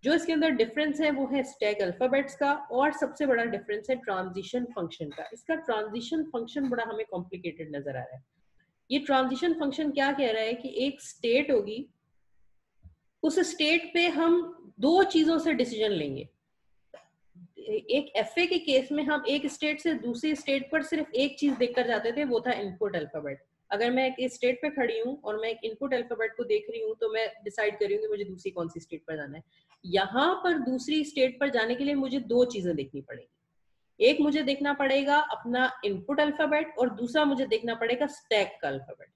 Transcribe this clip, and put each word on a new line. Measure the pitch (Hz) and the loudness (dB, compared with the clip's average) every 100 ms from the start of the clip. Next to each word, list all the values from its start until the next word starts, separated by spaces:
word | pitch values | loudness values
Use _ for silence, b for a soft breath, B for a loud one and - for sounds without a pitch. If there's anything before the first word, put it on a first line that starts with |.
जो | 254 | 4
इसके | 320 320 | 2 2
अंदर | 320 320 | 2 2
difference | 262 226 302 302 294 | 4 2 2 -2 2
है | 302 | 0
वो | 277 262 | 2 0
है | 277 | 0
stag | 262 - 208 208 | -2 -2 -2 0
alphabets | 190 175 247 269 277 - | -2 0 2 2 0 -2
का, | 285 | 0
और | 294 - 247 285 | 0 -2 2 2
सबसे | 294 277 - 294 | 2 -4 -2 2
बड़ा | 240 233 | 2 2
difference | 196 - 208 208 | -4 -4 -6 -2
है | 254 | -4
transition | 226 190 185 180 - 247 240 - | -2 -4 -4 -6 -6 -4 -4 -6
function | 170 - 151 | -6 -6 -10
का। | 143 160 | -10 -12
इसका | 233 - 320 | -14 -4 -4
transition | 320 220 214 220 233 320 311 | -2 -4 -2 -6 -4 -4 -4
function | 240 233 294 269 | -4 -6 -4 -2
बड़ा | 240 | -2
हमें | 226 214 220 | -4 -4 -6
complicated | 180 180 180 175 165 160 143 | -6 -8 -8 -10 -10 -10 -8
नजर | 139 | -6
आ | 131 | -8
रहा | 120 127 | -10 -14
है। | _ _ _ _ _ _ _ | _ _ _ _ _ _ _
ये | 269 | -4
transition | 285 269 262 254 349 | 2 2 2 0 0
function | 330 285 262 302 | 0 -2 -2 -2
क्या | 277 269 | 0 0
कह | 285 254 | 2 0
रहा | 220 | 0
है | 220 | -2
कि | 247 262 - | -4 -6 -2
एक | 262 277 | -2 -4
state | - - 233 240 294 | -14 -6 2 2 4
होगी, | 254 202 214 294 _ _ _ _ _ _ _ _ _ - _ _ _ | 0 0 -6 -10 _ _ _ _ _ _ _ _ _ -20 _ _ _
उस | 381 370 359 | 0 2 0
state | - 302 330 339 | 2 2 2 2
पे | 339 349 | 2 2
हम | 285 330 349 339 - - - | 4 4 4 2 -8 -18 0
दो | 254 349 392 | 4 6 6
चीजों | 349 311 330 | 6 4 4
से | 320 | 2
decision | 277 240 226 214 | 2 0 2 0
लेंगे। | 190 147 135 - _ _ _ _ _ _ - _ _ _ 180 175 - | 0 -2 -6 -10 _ _ _ _ _ _ -20 _ _ _ -20 -20 -18
एक | - 214 - 254 285 202 | -6 -6 0 0 0 -2
एफ़ए | 214 - 349 | 0 2 2
के | 359 | 0
case | 330 269 262 | 4 2 4
में | 294 | -2
हम | 277 302 254 | 0 0 0
एक | 285 285 | 0 -2
state | - 302 302 | -4 -4 -2
से | 339 285 | -2 -2
दूसरी | 240 233 311 294 | -4 -4 -2 -2
state | - 277 269 | 0 -2 0
पर | 311 | -2
सिर्फ | 285 320 302 240 | 0 -2 -2 0
एक | 277 - | 0 2
चीज | 285 | 0
देखकर | 254 247 247 240 | 2 0 2 0
जाते | 220 226 | 0 0
थे, | 233 | -2
वो | 294 233 | 0 0
था | 240 | 0
इनपुट | 226 202 185 208 175 | -2 -4 -2 -2 -2
alphabet। | 147 156 147 135 _ _ _ | -6 -8 -8 -10 _ _ _
अगर | 202 233 | 0 2
मैं | 254 262 | 2 0
एक | 262 254 | 0 -4
state | - 247 247 | 0 0 0
पे | 302 | -2
खड़ी | 294 233 226 | -2 -2 0
हूँ | 233 285 | -4 -6
और | - 214 | -6 -4
मैं | 226 | -4
एक | 226 | -4
input | 226 220 277 | -8 -6 -2
alphabet | 254 240 214 220 - | -2 -2 -4 -4 -4
को | |
देख | 214 214 214 | -2 -2 -2
रही | 226 | -8
हूँ | 220 220 | -6 -4
तो | 226 | -2
मैं | 220 220 - | -2 -4 -6
decide | 208 202 208 208 | -12 -2 -2 0
कर | 202 | -2
रही | 202 | 0
हूँ | |
कि | 214 | -2
मुझे | 208 | -4
दूसरी | 202 185 196 | -6 -8 -8
कौन | 185 165 | -6 -6
सी | 170 | -8
state | - 160 - | -12 -14 -10
पर | 156 | -10
जाना | 143 147 | -8 -12
है। | - b b b 185 | -18 b b b -2
यहाँ | 185 190 233 302 370 | 0 2 2 2 2
पर | 370 320 | 2 2
दूसरी | 247 254 254 311 | 0 -2 0 0
state | 294 - 262 247 | 0 2 2 2
पर | 285 | 0
जाने | 247 226 247 | 2 0 0
के | |
लिए | 277 285 | 0 0
मुझे | 269 262 | 0 -2
दो | 220 240 247 | 2 4 4
चीजें | 233 180 160 | 2 -2 -2
देखनी | 135 143 | -4 -8
पड़ेंगी, | 139 123 - _ _ _ _ _ _ _ | -12 -16 -18 _ _ _ _ _ _ _
एक | 233 294 | 6 6
मुझे | 294 294 | 4 2
देखना | 269 277 285 | 0 0 0
पड़ेगा | 277 269 277 277 294 302 | 0 2 2 4 4 2
अपना | - 233 247 254 254 208 | -4 -4 0 0 0 -4
input | 190 - 285 | -4 -2 2
alphabet | 294 294 302 302 311 - | 2 2 2 2 0 0
और | 247 202 | 0 0
दूसरा | 240 311 294 | -2 2 4
मुझे | 269 269 | 2 2
देखना | 220 233 226 | 0 0 -2
पड़ेगा | 226 247 294 | 0 0 -2
stack | - _ 220 196 - | -4 _ 2 2 -2
का | 147 | -6
alphabet। | 135 131 - - | -6 -8 -18 -18